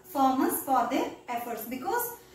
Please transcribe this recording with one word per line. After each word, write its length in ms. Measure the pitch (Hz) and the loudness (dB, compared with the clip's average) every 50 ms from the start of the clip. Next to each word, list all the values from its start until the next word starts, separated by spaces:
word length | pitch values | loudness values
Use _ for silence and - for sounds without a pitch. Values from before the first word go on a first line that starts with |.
| - | -16
farmers 580 | - - 277 269 262 262 269 339 - - - - | -6 2 4 4 4 4 4 2 2 0 -2 0
for 240 | 277 262 240 233 - | 2 2 2 2 2
their 200 | 262 330 - - - - - - | 0 0 -2 -2 -6 -10 -8 -8
efforts, 360 | 240 233 240 240 226 220 214 | -6 -6 -6 -6 -8 -8 -8
because 520 | 233 254 - 330 381 453 480 453 - - - - - - | -8 -8 -6 -4 -2 -2 -2 -2 -4 -8 -12 -16 -20 -20